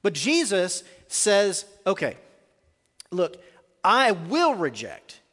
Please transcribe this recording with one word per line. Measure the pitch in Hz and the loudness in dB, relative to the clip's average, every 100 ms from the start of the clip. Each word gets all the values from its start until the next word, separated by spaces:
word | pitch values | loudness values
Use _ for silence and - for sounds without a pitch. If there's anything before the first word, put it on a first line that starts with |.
But | 202 | -4
Jesus | 151 170 330 277 190 180 - - - _ | -2 0 0 0 0 -2 -4 -12 -20 _
says, | - 214 202 202 185 - _ - | -2 2 4 2 -2 -10 _ -4
"Okay, | 190 139 95 - _ _ _ _ _ _ _ - | -2 -4 -6 -20 _ _ _ _ _ _ _ -10
look, | 180 170 - - _ _ _ | -2 -2 -4 -20 _ _ _
I | 185 233 262 | 2 4 4
will | 185 165 294 339 233 | 2 -2 2 2 2
reject | 156 110 110 - - - _ | -4 -6 -14 -14 -20 -20 _